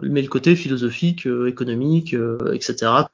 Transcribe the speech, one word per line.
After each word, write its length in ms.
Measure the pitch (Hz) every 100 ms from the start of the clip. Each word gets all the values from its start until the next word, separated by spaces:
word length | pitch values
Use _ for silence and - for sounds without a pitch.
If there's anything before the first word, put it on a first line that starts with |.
mais 200 | - 143
le 60 | 135
côté 280 | 135 165 170
philosophique, 720 | 135 131 120 117 170 175 131
euh, 220 | 123 123
économique, 680 | 127 123 117 139 165 165
euh, 380 | 120 117 117 -
et 80 | -
cetera. 500 | - - 113 127 156